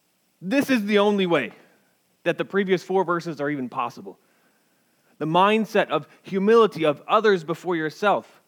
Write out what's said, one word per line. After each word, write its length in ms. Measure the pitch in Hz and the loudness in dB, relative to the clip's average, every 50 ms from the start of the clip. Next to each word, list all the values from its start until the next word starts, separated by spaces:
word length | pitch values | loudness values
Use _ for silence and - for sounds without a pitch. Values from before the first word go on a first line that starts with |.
| _ _ _ _ _ _ _ _ | _ _ _ _ _ _ _ _
This 300 | 160 185 226 285 262 - | -8 -2 -2 0 0 2
is 160 | 262 240 202 | 0 0 0
the 120 | 202 214 202 | 2 2 2
only 280 | 202 214 208 196 190 | 2 2 2 2 0
way 260 | 175 170 143 123 107 - - _ _ _ _ _ _ _ _ _ _ _ _ - | 0 0 0 -2 -4 -10 -16 _ _ _ _ _ _ _ _ _ _ _ _ -4
that 160 | 170 160 - | -4 -2 -2
the 60 | 165 | -4
previous 380 | - - 196 208 180 190 170 - | -4 -2 -2 0 0 0 -2 -2
four 220 | - 185 190 185 | -2 -2 0 0
verses 360 | - 175 170 160 170 156 127 | 0 -2 -4 -4 -6 -8 -6
are 100 | 143 143 | -4 -4
even 180 | 147 139 127 117 | -4 -6 -6 -8
possible. 500 | - 135 123 120 - - 98 98 - _ _ _ _ _ _ _ _ _ _ _ _ _ _ _ _ _ _ _ _ - | -6 -6 -6 -6 -8 -12 -18 -18 -20 _ _ _ _ _ _ _ _ _ _ _ _ _ _ _ _ _ _ _ _ -8
The 80 | 147 | -4
mindset 600 | 156 160 175 190 202 214 220 214 - - 202 165 - | 0 2 4 4 4 4 2 0 0 0 -2 0 0
of 180 | 143 160 147 - _ _ _ | -2 -4 -4 -8 _ _ _
humility, 640 | - 175 196 190 208 226 233 220 202 - 160 156 | -8 -4 -2 2 4 6 6 4 4 2 0 0
of 180 | 151 147 143 - | 0 0 -2 -2
others 380 | - 180 220 214 220 196 180 156 | 0 0 2 4 2 2 2 0
before 320 | 147 165 - - 175 180 | -4 -8 -6 -4 -4 -4
yourself, 680 | 165 156 156 143 - 208 208 185 120 104 - _ _ _ | -4 -4 -6 -6 -2 0 0 0 0 -2 -8 _ _ _